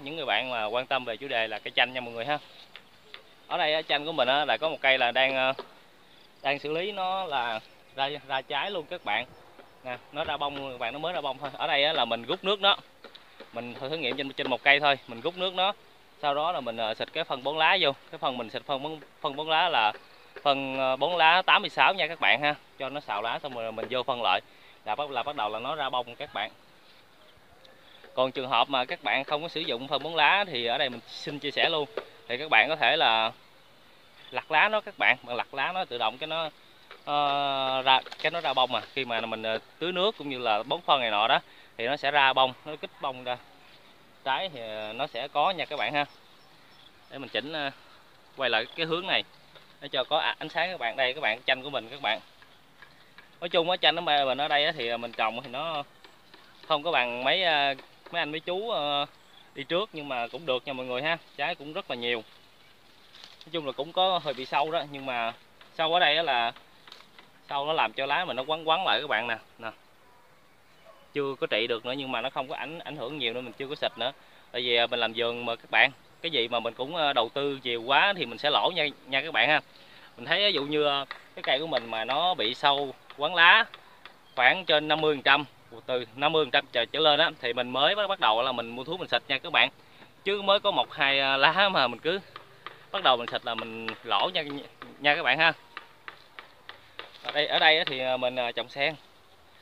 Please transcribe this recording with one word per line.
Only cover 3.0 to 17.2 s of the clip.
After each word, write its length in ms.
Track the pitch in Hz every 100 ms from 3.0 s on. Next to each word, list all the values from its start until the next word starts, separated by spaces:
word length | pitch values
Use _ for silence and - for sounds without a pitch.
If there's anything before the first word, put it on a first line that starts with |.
| - - - - -
Ở 120 | 165
đây 160 | 160
á, 80 | 156
chanh 240 | 156 147 147
của 60 |
mình 160 | 160 123
á, 160 | 139
là 120 | 143 113
có 120 | 156
một 100 | 143
cây 180 | 135 131
là 140 | 123
đang, 240 | 120 131 135
à, 160 | 131 135 - - - - - - - -
đang 160 | 135 139
xử 140 | 143
lý 200 | 156 190
nó 320 | 202 185 190
là 360 | 185 139 117 110 - - - -
ra, 140 | 135 147 135
ra 140 | 135
trái 280 | 131 143 180
luôn 160 | 196 147
các 140 | 180
bạn. 220 | - 104 123 - - - - -
Nè, 120 | 127 123 -
nó 120 | 143
ra 120 | 156 143
bông 340 | 143 143 135
các 80 | 123
bạn, 140 | 117
nó 60 | 139
mới 140 | 160
ra 80 | 175
bông 180 | 143 135
thôi. 120 | 143 -
Ở 80 | 147
đây 180 | 147
á, 80 | 143
là 120 | 160
mình 200 | 120 117
rút 200 | 117 180
nước 160 | 185 202
nó. 160 | 196 - - - - - - - 113
Mình 220 | 117 120
thử, 140 | 110 131
thử 80 | 160
nghiệm 200 | 131 135
trên, 160 | 139
trên 180 | 135 135
một 120 | 123
cây 180 | - 143
thôi, 180 | 147 135 -
mình 120 | 117
rút 160 | 135 180
nước 180 | 185
nó. 180 | 185 190 202 - - - -
Sau 120 | 147
đó 180 | 143 160
là 80 | 175
mình, 160 | 120 113
à, 180 | 110
xịt 180 | 113 120
cái 120 | 156